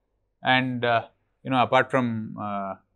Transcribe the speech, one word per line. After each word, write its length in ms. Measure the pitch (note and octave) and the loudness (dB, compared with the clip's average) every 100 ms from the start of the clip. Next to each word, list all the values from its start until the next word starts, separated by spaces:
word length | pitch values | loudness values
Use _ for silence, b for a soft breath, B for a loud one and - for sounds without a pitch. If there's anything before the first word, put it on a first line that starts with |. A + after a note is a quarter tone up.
| _ _ _ _ | _ _ _ _
And, 440 | - B2+ B2+ B2 A#2+ | 0 2 2 -2 0
uh, 180 | A2+ - _ _ _ | 0 -2 _ _ _
you 60 | B2+ | -4
know, 120 | C3 | 0
apart 300 | A2 C3 C3 | 4 4 2
from, 460 | C3+ B2 A2+ A2 G#2+ | 0 0 -4 -8 -8
uh, 360 | G#2 G2+ G2 F#2+ _ | -8 -6 -6 -10 _